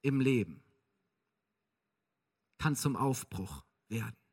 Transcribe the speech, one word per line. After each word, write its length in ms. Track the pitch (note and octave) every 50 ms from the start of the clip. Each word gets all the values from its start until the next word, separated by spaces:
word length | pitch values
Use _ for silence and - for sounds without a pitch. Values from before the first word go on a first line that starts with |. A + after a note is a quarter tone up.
im 180 | - C#3+ C#3 C3+
Leben 420 | C3 C3+ C3 A#2+ G2+ E2 D2+ - _ _ _ _ _ _ _ _ _ _ _ _ _ _ _ _ _ _ _ _ _ _ _ _ _ _ _ _ _ _ _ _ _ _ _ _ _ _ _
kann 180 | _ - D#3+ C#3+
zum 220 | - - D3 C3
Aufbruch 680 | - C3 C3+ C3 - - _ - F#2+ F#2+ - D2 C#2+ - _ _ _ _
werden. 300 | _ A2 A2+ A2 A2+ A2+ _ _ _